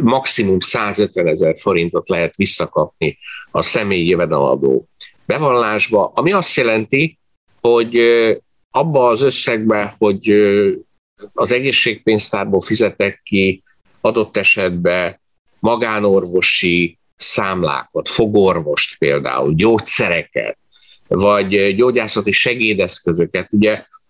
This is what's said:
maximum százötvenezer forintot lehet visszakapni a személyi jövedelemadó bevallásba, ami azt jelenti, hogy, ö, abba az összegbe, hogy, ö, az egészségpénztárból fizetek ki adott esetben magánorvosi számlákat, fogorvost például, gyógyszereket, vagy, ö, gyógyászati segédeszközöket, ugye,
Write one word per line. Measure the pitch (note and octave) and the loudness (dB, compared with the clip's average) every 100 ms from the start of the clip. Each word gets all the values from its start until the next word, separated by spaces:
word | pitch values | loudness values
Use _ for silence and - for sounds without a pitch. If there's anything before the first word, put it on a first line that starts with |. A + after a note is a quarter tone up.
maximum | A#2 C3 - C3+ G2+ F#2+ | 0 0 0 0 0 0
százötvenezer | - B2 G#2+ G2 G#2 - E2+ - D#2+ D#2+ | 0 -2 -2 -2 -2 0 -2 0 0 0
forintot | - F2+ E2+ E2+ - | -2 -2 -2 -4 -4
lehet | F2+ E2+ - | -2 -2 -2
visszakapni | G2 - D#2+ - - - D#2 - - - - | -4 -2 -2 -2 -4 -4 -6 -6 -14 -20 -8
a | - | -4
személyi | - B2+ G#2 F#2 E2+ | -2 -2 -2 -2 0
jövedelemadó | F2 E2 D#2 C#2 C#2 C#2 C2 - _ - _ | 0 0 0 0 0 0 0 -4 _ -20 _
bevallásba, | - B2+ D3 B2 A2 G#2+ A2+ G#2+ F#2 | -6 -2 0 2 0 -2 0 0 0
ami | - D3 | 0 0
azt | G3 E3+ - | 0 0 0
jelenti, | A#2+ A2 G#2+ C3+ D#3+ - _ _ _ _ | 0 0 -2 -2 -2 -6 _ _ _ _
hogy, | A#2+ A#2+ A#2 A#2+ | 2 2 2 2
ö, | A#2 A#2 A2+ - - _ _ C3+ | 4 4 2 0 -6 _ _ -2
abba | D#3+ C#3 B2 | 0 2 2
az | A2+ | 2
összegbe, | C3+ - - A2+ A2 G#2+ G2+ - | 0 0 -2 -2 0 0 -2 -2
hogy, | G#2+ G2 A2 | -2 0 2
ö, | G#2 G#2 G2+ G2 F#2 - _ _ _ G#2 | 4 4 4 2 -2 -8 _ _ _ -12
az | - A#2+ | -4 -2
egészségpénztárból | B2 C3+ A#2 - G#2 - G#2+ - G#2 G2 F#2+ | -2 0 0 0 -2 0 0 0 -4 -2 -2
fizetek | - G#2 G#2+ - G2 - | 0 0 0 0 -4 -4
ki | - G2+ F#2+ F#2 _ _ _ _ | -4 0 0 -2 _ _ _ _
adott | A2 A2+ G#2 - | -2 0 -2 -2
esetben | F#2+ - F#2 F2+ F2 F2+ E2+ - _ _ _ _ | 0 0 -2 -2 -2 0 -2 -8 _ _ _ _
magánorvosi | G#2+ A2+ A#2 G#2+ G#2 F#2+ F2+ F2+ E2+ - F#2 F2 E2+ - _ - | -2 0 -2 0 2 2 2 0 0 -2 0 0 -2 -6 _ -6
számlákat, | - - G2 F#2 E2 C2+ - - - | -2 -2 -2 -2 -2 -4 -6 -8 -4
fogorvost | - G#2+ G#2 F#2+ F2 D2+ D2 - - | -2 2 2 2 2 -2 -4 -4 -2
például, | D2+ C#2+ C2+ B1+ C#2 | -2 0 -2 -2 0
gyógyszereket, | D#2+ G#2+ A2+ - - G#2 E2 - - G#1+ - _ _ - - - | 2 2 2 0 -2 0 -2 -4 -6 -8 -10 _ _ -20 -20 -6
vagy, | - G2+ G#2 G2 | 0 2 2 2
ö, | G2 G2 | 0 2
gyógyászati | G2 B2 A#2+ A2 A2 G2+ | 2 2 2 -2 -2 -2
segédeszközöket, | F#2+ B2 B2 A2 G2+ F2+ - - E2 E2+ F#2 F2 | 0 0 0 0 0 -2 -2 -2 -2 -2 -4 -2
ugye, | G#2 G#2+ G#2+ - - | 0 2 0 -6 -20